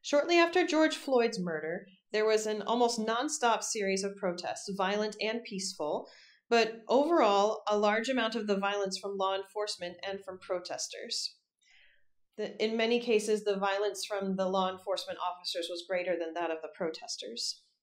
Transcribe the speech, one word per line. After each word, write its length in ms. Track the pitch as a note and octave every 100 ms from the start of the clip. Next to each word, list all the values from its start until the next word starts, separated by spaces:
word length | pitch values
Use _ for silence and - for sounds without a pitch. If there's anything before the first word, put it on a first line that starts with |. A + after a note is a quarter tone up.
Shortly 380 | - C#4+ C#4+ F4
after 280 | E4+ F4 E4+
George 300 | D#4 D#4 D#4
Floyd's 420 | - B3+ A#3 F#3
murder, 480 | F3 D#3 D#3 E3+ - _ _
there 140 | G#3+
was 220 | G#3+ G#3+ G#3+
an 160 | G#3+
almost 360 | - A#3 A#3+ A#3+
nonstop 640 | G#3+ A#3 D4 - A#3+ G#3+
series 400 | - A3 G3 F#3+
of 140 | G3 G3
protests, 560 | F#3+ F3 A#2+ A2 - G3
violent 380 | F#3 G#3 G#3+ G#3
and 240 | G#3 A#3
peaceful, 640 | A#3+ F#3+ F#3+ - D3+ G3 - - - _ _
but 320 | A#3 A3 - -
overall, 760 | A#3+ D4 E4+ A3+ G3+ G#3 - -
a 120 | G#3
large 320 | G#3 G#3+ A#3
amount 240 | B3+ A3+
of 120 | A#3 G#3
the 120 | G3
violence 400 | G3 G3+ G3 F#3+
from 180 | G3+ G3
law 180 | F#3+
enforcement 600 | F#3+ G3 G#3+ G#3 - F3 F3+ G3
and 160 | G3
from 160 | F#3+ F#3
protesters. 960 | - F3+ F3 D3+ - - A#3 - - _ _ _ _ _ - _ _ _ _ -
The, 260 | G#3+ -
in 140 | G#3+ A3+
many 240 | A3+ A#3+
cases, 440 | A#3+ G#3+ G#3+ G#3+
the 120 | G#3 G3
violence 480 | G3 G3 G#3 G3
from 320 | - G3+ G3 F#3+
the 120 | F#3+
law 220 | F#3+ F#3
enforcement 480 | F#3+ - F#3 - F3 F3+
officers 420 | F3+ - F3+ E3+
was 160 | F3 -
greater 280 | F3+ F3+ E3+
than 160 | E3
that 160 | E3 E3
of 80 | D#3+
the 80 | D#3 -
protesters. 880 | E3+ D#3+ - - - - - - _ _